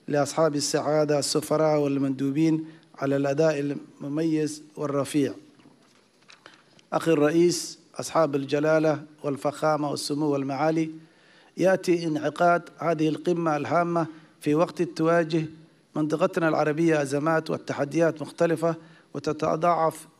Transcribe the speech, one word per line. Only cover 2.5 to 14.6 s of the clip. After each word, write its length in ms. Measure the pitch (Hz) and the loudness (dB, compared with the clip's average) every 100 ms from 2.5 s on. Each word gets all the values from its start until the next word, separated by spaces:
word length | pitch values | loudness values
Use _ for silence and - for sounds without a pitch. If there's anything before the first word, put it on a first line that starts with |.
| 156 - - _ - | 2 -4 -16 _ -6
على 180 | 135 139 | -2 0
الأداء 600 | 139 139 160 143 143 143 - - | 0 2 2 2 -2 -6 -12 -14
المميز 600 | 143 151 165 156 151 - - - | -6 -2 0 0 -2 -6 -14 -8
والرفيع. 560 | 147 143 131 151 127 - - _ - _ _ _ _ _ - - - - _ _ - | -4 -2 -2 0 0 -4 -18 _ -20 _ _ _ _ _ -20 -20 -20 -20 _ _ -6
أخي 200 | 165 165 | -2 2
الرئيس، 680 | 151 147 165 175 - - - _ - | 4 4 4 4 2 -6 -14 _ -12
أصحاب 340 | 127 165 151 | -4 0 2
الجلالة 680 | 139 135 147 156 160 156 143 151 - | 0 -2 0 2 4 2 0 -6 -10
والفخامة 640 | 143 135 147 - 156 151 147 | -6 -4 -4 -2 0 0 -2
والسمو 360 | 143 - 147 151 | -4 -4 -2 0
والمعالي، 640 | 139 135 135 156 160 156 - - _ _ _ _ - | 0 -2 -2 0 0 -2 -6 -18 _ _ _ _ 0
يأتي 500 | 180 185 185 175 165 | 2 2 2 0 0
انعقاد 560 | 151 147 147 175 170 165 - | -2 -2 2 4 2 0 -6
هذه 300 | 160 160 156 | -2 0 0
القمة 480 | 147 175 170 165 147 | 0 -2 0 0 -2
الهامة 500 | 123 165 170 170 160 - - _ | 0 0 2 0 -2 -8 -20 _
في 140 | 147 | 0
وقت 280 | 151 | 0